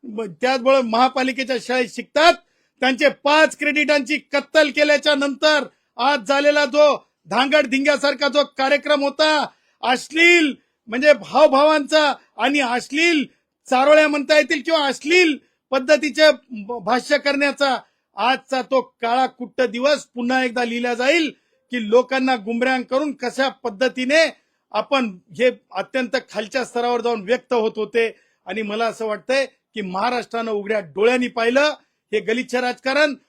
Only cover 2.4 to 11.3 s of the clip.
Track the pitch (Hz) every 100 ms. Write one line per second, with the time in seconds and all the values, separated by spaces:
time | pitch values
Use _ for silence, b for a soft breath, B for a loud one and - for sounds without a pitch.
2.4 | _ _ _ _ 254 254 294 - 285 302
3.4 | 311 - 294 294 294 294 247 294 - 285
4.4 | 277 320 302 262 294 294 294 285 285 269
5.4 | 311 302 262 _ _ - 254 294 196 277
6.4 | 285 294 294 285 294 254 _ _ _ 202
7.4 | 269 302 269 269 277 285 285 277 285 285
8.4 | 285 - 269 285 285 294 277 277 311 302
9.4 | 226 _ _ _ 226 247 - 311 339 349
10.4 | 311 247 _ _ _ 226 294 277 -